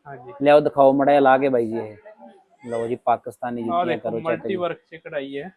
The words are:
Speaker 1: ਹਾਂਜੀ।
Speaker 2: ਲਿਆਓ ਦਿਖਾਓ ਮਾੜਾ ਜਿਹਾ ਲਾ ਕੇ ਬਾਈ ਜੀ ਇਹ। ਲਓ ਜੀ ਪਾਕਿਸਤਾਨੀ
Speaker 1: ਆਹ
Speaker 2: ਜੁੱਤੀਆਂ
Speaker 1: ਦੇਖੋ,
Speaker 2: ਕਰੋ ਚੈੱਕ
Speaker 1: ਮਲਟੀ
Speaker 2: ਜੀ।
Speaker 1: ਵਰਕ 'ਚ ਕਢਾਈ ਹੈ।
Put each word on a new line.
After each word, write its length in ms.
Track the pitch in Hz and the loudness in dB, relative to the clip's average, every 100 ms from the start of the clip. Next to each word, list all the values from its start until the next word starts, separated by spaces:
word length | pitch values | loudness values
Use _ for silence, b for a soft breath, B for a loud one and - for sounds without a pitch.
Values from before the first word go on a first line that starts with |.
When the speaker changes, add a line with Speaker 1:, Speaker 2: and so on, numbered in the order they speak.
| 143 | -20
Speaker 1:
ਹਾਂਜੀ। 260 | 135 - - | -20 -18 0
Speaker 2:
ਲਿਆਓ 180 | 143 147 | 6 6
ਦਿਖਾਓ 340 | 151 143 135 | 4 4 4
ਮਾੜਾ 180 | 139 139 | 4 4
ਜਿਹਾ 100 | 143 | 4
ਲਾ 160 | 135 131 | 4 4
ਕੇ 120 | 139 | 2
ਬਾਈ 180 | 123 113 | -2 -2
ਜੀ 100 | 113 | -6
ਇਹ। 180 | 110 104 - - 117 _ _ _ 120 | -10 -16 -20 -20 -20 _ _ _ -10
ਲਓ 180 | 117 117 | -8 -6
ਜੀ 80 | 120 | -4
ਪਾਕਿਸਤਾਨੀ 640 | - 117 123 - 123 120 | -2 -2 -4 -12 -10 -8
Speaker 1:
ਆਹ 40 | 117 | -4
Speaker 2:
ਜੁੱਤੀਆਂ 200 | 175 180 | -2 -2
Speaker 1:
ਦੇਖੋ, 240 | 160 113 | -4 -6
Speaker 2:
ਕਰੋ 80 | 113 | -6
ਚੈੱਕ 80 | - | -4
Speaker 1:
ਮਲਟੀ 220 | 160 - | -6 -6
Speaker 2:
ਜੀ। 80 | 180 | -6
Speaker 1:
ਵਰਕ 220 | 170 160 _ | -6 -8 _
'ਚ 40 | 165 | -20
ਕਢਾਈ 420 | 165 151 139 139 | -12 -12 -10 -12
ਹੈ। 140 | 175 | -14